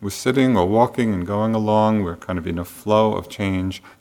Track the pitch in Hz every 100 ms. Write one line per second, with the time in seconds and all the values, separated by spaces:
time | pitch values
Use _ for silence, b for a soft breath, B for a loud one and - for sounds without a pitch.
0 | 101 - 127 127 131 107 90 110 120 -
1 | 113 95 87 101 110 110 107 107 107 107
2 | 90 85 - 92 85 85 85 - 104 107
3 | 110 95 - - 98 95 92 92 B B